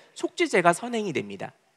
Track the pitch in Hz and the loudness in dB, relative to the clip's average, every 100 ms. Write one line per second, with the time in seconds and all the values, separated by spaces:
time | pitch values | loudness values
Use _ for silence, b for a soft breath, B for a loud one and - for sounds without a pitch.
0 | b - 330 - 330 208 170 170 240 233 | b -8 -8 -2 2 4 4 4 -2 -6
1 | 208 127 101 98 110 _ _ | -4 -4 -6 -10 -12 _ _